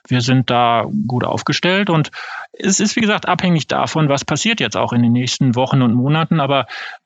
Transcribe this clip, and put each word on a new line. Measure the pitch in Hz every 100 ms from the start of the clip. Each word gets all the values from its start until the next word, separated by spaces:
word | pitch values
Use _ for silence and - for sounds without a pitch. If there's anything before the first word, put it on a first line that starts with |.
| -
wir | 127
sind | 120 131 123
da | 120 117 117 104 - 113
gut | 123
aufgestellt. | - 113 - - 175 196 202
Und | 160 143 - - - -
es | - 190 -
ist, | 214 247
wie |
gesagt, | 208 208 -
abhängig | 175 180 165 -
davon, | 135 127 160 147
was | 135
passiert | - 151 - 220
jetzt | 113 95
auch | 113
in | 120
den | 117
nächsten | 123 127 - 135
Wochen | 120 131 139
und | 120
Monaten. | 120 135 156 160 160
Aber | 139 139 120 - - -